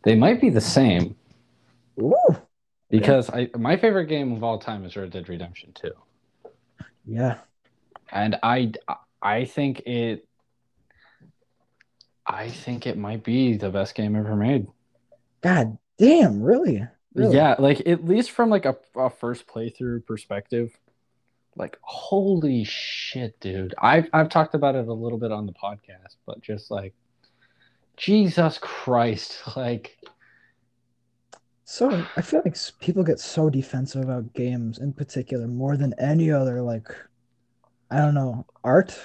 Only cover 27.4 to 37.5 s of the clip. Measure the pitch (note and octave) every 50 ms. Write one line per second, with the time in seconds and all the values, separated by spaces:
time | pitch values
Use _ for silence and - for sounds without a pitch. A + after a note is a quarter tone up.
27.4 | _ _ _ _ _ _ _ _ _ _ _ - - - G3+ G#3+ G#3 F3+ D#3+ -
28.4 | E3+ D#3+ - - - - - - - - B2 A#2+ A#2+ A#2 G#2+ G#2 - - - -
29.4 | - - - C3+ B2+ B2 A#2+ A#2 - - _ _ - - _ _ _ _ _ _
30.4 | _ _ _ _ _ _ _ _ _ _ _ _ _ _ _ _ _ _ - _
31.4 | _ _ _ _ _ - - - A#3 C4+ A#3+ F3 E3+ - - - F3 - - D#4
32.4 | - F3 - - - - _ _ - - E3+ F#3+ F3+ D#3+ D#3 - - - - E3
33.4 | D#3 D#3 C#3 C3+ C3+ - - C3 C3 C3 - C3+ C3 C3 B2+ B2 A2+ A#2 _ -
34.4 | B2 B2 B2 B2 A#2 A2+ A2+ - C3+ C#3+ C3+ - C#3+ - - C3+ B2 - C3 B2
35.4 | A#2 A#2+ A#2+ B2 C3 C#3 C#3+ C#3 C#3+ C3 - - - C#3 D3+ E3 E3 D#3 D3+ C#3
36.4 | C3 C3 A#2+ B2 B2 A#2+ A#2 A2+ A2 - - - - _ _ _ _ _ _ _
37.4 | _ _